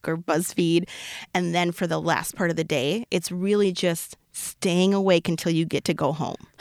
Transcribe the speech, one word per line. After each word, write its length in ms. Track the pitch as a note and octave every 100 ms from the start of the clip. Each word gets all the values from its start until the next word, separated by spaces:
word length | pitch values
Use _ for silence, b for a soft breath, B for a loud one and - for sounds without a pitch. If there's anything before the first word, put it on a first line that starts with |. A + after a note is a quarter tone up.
| -
or 120 | E3
BuzzFeed. 720 | E3+ D#3+ F3+ - E3+ E3+ F3+ B B B B
And 220 | F3+ F3 F3
then 160 | F3
for 160 | F3 F3
the 140 | D#3+
last 340 | D#3+ - - -
part 140 | F3
of 80 | D#3+
the 80 | D#3+
day, 400 | D3 C#3 G#3 A#3
it's 200 | F3+ -
really 400 | F3+ F#3+ G#3 G3+
just 460 | F3 F3+ E3 - - _
staying 600 | - - - F#3+ F3 F#3+
awake 360 | G3 F#3+ E3+ F3
until 240 | E3 F3
you 100 | E3 D#3+
get 200 | C#3+ -
to 80 |
go 180 | D#3 C#3+
home. 320 | D3+ D3 - - -